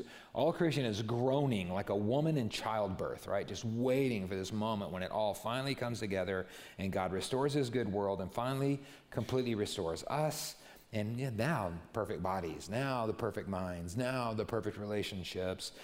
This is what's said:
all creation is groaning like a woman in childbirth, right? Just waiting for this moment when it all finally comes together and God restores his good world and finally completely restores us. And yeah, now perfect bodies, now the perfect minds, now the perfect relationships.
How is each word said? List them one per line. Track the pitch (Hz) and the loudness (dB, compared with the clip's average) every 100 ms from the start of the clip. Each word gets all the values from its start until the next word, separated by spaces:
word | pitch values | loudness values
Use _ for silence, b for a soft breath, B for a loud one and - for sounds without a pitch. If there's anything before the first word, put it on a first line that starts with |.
| - B B | -8 B B
all | - 151 | 0 2
creation | 170 165 139 120 | 4 4 4 2
is | 104 | 0
groaning | 110 120 131 139 139 107 87 | 0 2 4 4 4 2 2
like | 92 101 | 0 0
a | 101 | 2
woman | 104 135 160 151 | 2 4 4 2
in | 110 | 0
childbirth, | - 110 110 98 92 76 60 - | -2 0 2 2 0 -2 -4 -2
right? | 98 95 | -2 0
Just | 98 113 | -4 -2
waiting | 117 127 131 135 110 92 | 2 4 4 4 2 0
for | 95 | -2
this | 92 | -2
moment | 107 110 107 90 | 0 0 0 -2
when | 92 | -2
it | 90 | -2
all | 104 107 | 0 0
finally | 95 110 127 139 | 0 -2 -2 0
comes | 131 120 113 | 0 -2 -2
together | 107 95 92 95 90 B B B | 0 0 2 0 -2 B B B
and | 95 | 0
God | 95 92 | 2 2
restores | 92 - 131 143 | 0 0 2 2
his | 143 123 | 2 2
good | 123 104 | 2 2
world | 98 98 98 | 2 2 0
and | 92 | -2
finally | - 123 135 139 139 B B B | -2 0 2 2 0 B B B
completely | - 107 131 120 110 | -4 0 0 2 2
restores | 104 - 82 80 | 0 0 -2 -2
us. | - 135 156 - - - B B B | -2 0 0 -2 -6 -10 B B B
And | 110 107 117 | -4 -2 -2
yeah, | 135 107 | -2 0
now | 135 156 92 85 - | 2 2 0 -4 -6
perfect | 113 101 82 | -2 -2 0
bodies, | 92 95 85 71 87 | 0 0 0 -4 -4
now | 113 139 127 110 | -2 0 0 0
the | |
perfect | 95 113 101 98 | 0 -2 -2 -2
minds, | 92 92 87 87 104 | -2 -2 -4 -4 -2
now | 127 131 120 | 0 0 0
the | 110 98 | 0 0
perfect | 110 104 101 | 0 -2 -2
relationships. | 104 104 95 95 85 92 92 92 - - | -2 -2 -2 -4 -4 -2 -2 -2 -6 -10